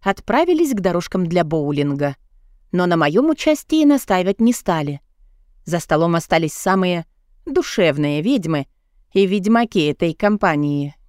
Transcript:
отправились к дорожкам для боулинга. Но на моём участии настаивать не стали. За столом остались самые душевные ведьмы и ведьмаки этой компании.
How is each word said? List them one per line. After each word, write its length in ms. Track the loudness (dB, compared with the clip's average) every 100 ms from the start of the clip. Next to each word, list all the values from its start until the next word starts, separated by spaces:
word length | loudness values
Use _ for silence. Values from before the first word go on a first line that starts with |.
| -4
отправились 640 | -4 -2 0 2 2 2
к 80 | 0
дорожкам 460 | 0 -2 -4 -4 -2
для 160 | 0
боулинга. 720 | 0 -2 -2 -2 -2 -2 -4 -6 _ _ _ _ _
Но 160 | -2 2
на 100 | 2
моём 340 | 2 2 2
участии 540 | 0 0 0 0 2
настаивать 560 | 4 2 2 -2 0 0
не 120 | 0
стали. 480 | 0 -2 -2 -2 -8 _ _ -20 _ _ _
За 160 | -6 -6
столом 340 | 0 0 2
остались 380 | 0 0 -2 -2
самые 540 | -4 -2 0 0 -2 -6 _ _ _
душевные 760 | -4 -4 -2 0 0 2 -2 -2
ведьмы 460 | 0 -2 -2 -4 -6 _ _ _ _
и 140 | 0 2
ведьмаки 600 | 0 2 0 0 0 -2
этой 280 | 0 -4
компании. 800 | 0 -2 0 0 0 -2 -2 -4 -10